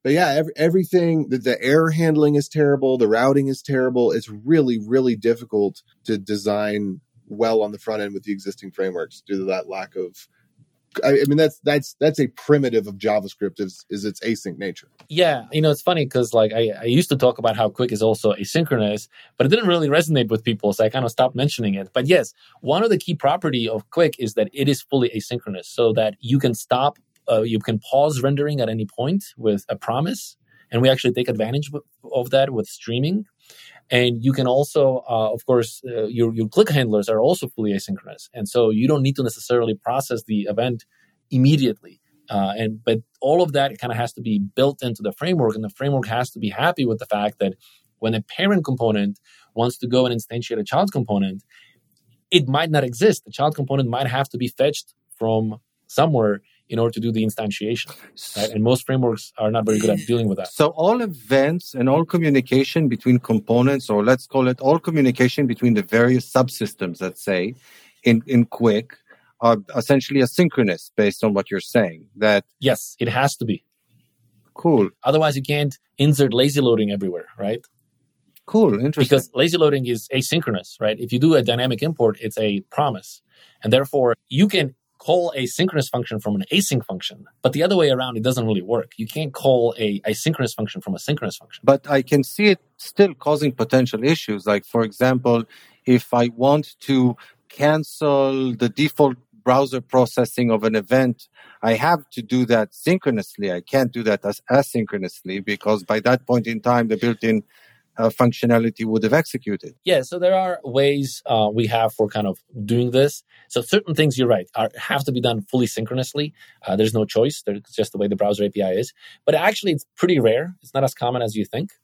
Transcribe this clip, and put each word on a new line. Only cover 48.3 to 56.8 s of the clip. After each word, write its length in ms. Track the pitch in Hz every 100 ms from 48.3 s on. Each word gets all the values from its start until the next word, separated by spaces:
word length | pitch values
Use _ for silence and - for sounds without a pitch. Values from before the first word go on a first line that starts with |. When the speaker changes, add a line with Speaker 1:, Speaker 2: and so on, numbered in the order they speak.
| - 196 202
Speaker 2:
component 560 | 151 131 117 107 101 101 _ _ _ 113
wants 220 | 120 -
to 80 | 120
go 180 | 127 127
and 100 | 117
instantiate 440 | - 117 113 110
a 40 |
child 280 | 101 139 196
component, 520 | 143 107 101 98 95 _ _ _ _ _ _ _ _ _
it 180 | 180 131
might 220 | 143 165
not 140 | 151
exist. 420 | 127 120 214 196 -
The 60 |
child 240 | - 147 147
component 340 | 135 139 127
might 160 | 120 135
have 240 | 127 139
to 80 | -
be 120 | 127
fetched 440 | - 135 - - _ _ -
from 420 | 113 110 110 107 _ _ _
somewhere 540 | - 160 131 107 101 _ _ _
in 80 |
order 140 | 113